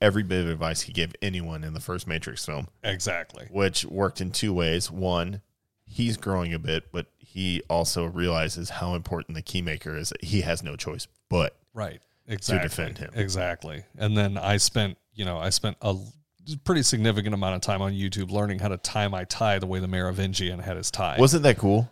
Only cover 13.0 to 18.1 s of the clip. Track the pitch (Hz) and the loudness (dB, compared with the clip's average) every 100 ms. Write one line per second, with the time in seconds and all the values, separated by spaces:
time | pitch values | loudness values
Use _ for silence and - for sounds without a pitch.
13 | - - 98 95 90 85 80 78 95 - | -8 -4 -2 -2 -2 -4 -8 -12 -12 -2
14 | 104 104 101 98 98 101 - 113 101 92 | 2 4 2 2 2 4 4 2 0 -2
15 | _ 110 92 85 87 - 110 - 110 95 | _ -8 -4 -2 0 0 0 -2 -2 -2
16 | 107 - _ _ 98 151 - 175 123 113 | -4 -16 _ _ -12 -6 0 4 4 4
17 | 110 107 104 101 95 92 - 98 98 98 | 4 2 0 0 0 0 0 0 0 0
18 | 98 | -2